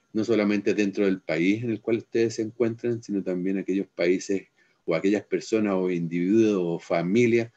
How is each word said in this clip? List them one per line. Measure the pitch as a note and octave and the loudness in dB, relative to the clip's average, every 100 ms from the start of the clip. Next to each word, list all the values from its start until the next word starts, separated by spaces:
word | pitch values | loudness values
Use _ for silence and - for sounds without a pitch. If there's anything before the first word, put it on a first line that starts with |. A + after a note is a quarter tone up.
| _ | _
no | A2 | -4
solamente | G#2+ G#2+ G#2 G#2 G2+ | 0 2 2 0 0
dentro | F#2+ G2+ G2 G2+ | 0 0 0 0
del | F#2 | 0
país | - D#2+ F2+ G#2+ | -2 0 0 0
en | A#2+ | -2
el | A2 | -4
cual | - A2+ | -2 -4
ustedes | - A2+ A2+ A2 | -2 0 0 0
se | |
encuentran, | A2 - A#2 A#2 A#2+ A#2 | -6 -2 -2 -2 -4 -4
sino | A#2 G2+ | -4 -4
también | F#2 F2+ F2+ G2 | -2 -4 -2 -4
aquellos | F2+ F#2+ F#2+ | -2 -4 -4
países | - F2+ F#2 - G2 - _ _ _ | -2 0 0 0 -4 -6 _ _ _
o | - | -4
aquellas | E2 F#2+ G#2 | 0 2 0
personas | - F2+ - A2+ G#2 | 0 -6 -2 0 0
o | F#2+ F#2 | 0 0
individuos | F2 E2+ E2+ F2+ A2 A2 G2+ | -2 -2 -2 2 4 4 2
o | F2 E2+ | 0 -4
familias, | - E2+ E2+ A2 A#2+ A#2 A#2 | -2 -2 0 2 4 2 0